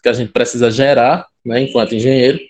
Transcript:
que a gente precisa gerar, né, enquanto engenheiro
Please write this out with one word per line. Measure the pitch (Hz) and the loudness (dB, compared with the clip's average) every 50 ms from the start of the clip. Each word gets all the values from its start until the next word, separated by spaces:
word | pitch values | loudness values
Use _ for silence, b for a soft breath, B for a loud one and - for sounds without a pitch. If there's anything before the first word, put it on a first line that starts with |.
que | _ 123 | _ -2
a | 117 | -2
gente | 117 123 110 | -2 -4 -4
precisa | - 120 123 120 - 123 120 117 | -2 -2 -2 -2 -2 0 0 0
gerar, | 110 117 135 139 143 131 120 131 156 180 - _ _ _ _ | 2 0 0 2 2 2 2 2 0 -2 -4 _ _ _ _
né, | 120 117 123 135 | -4 -2 -2 -2
enquanto | 135 - 120 110 - 117 | -2 0 -2 -2 0 -2
engenheiro | 110 110 131 135 131 123 131 156 165 - - | -2 0 2 2 4 2 2 0 0 -6 -16